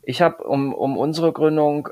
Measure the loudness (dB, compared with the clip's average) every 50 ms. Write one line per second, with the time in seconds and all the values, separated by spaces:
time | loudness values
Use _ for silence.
0 | -10 -8 0 0 0 0 0 -2 -4 -2 -2 -2 -2 -2 -4 -2 -2 -2 -2 0
1 | -2 -2 -2 0 0 0 2 2 2 2 4 4 2 2 2 0 -4 -8